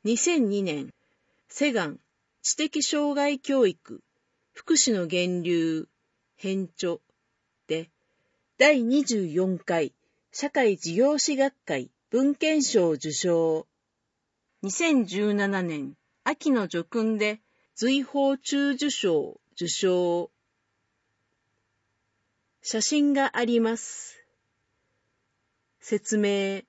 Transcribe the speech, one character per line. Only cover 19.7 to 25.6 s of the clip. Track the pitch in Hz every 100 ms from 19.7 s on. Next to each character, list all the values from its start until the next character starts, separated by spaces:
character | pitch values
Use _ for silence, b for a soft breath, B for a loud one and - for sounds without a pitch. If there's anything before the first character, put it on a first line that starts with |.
| - 190 180 175 170 170 _ _ _ _ _ _ _ _ _ _ _ _ _ _ _ _ _ _ _ _ _ _ _
写 | - 220
真 | - 294 285
が | 277 269 233
あ | 240
り | 233
ま | 226 233
す。 | - - - - _ _ _ _ _ _ _ _ _ _ _ _ _ _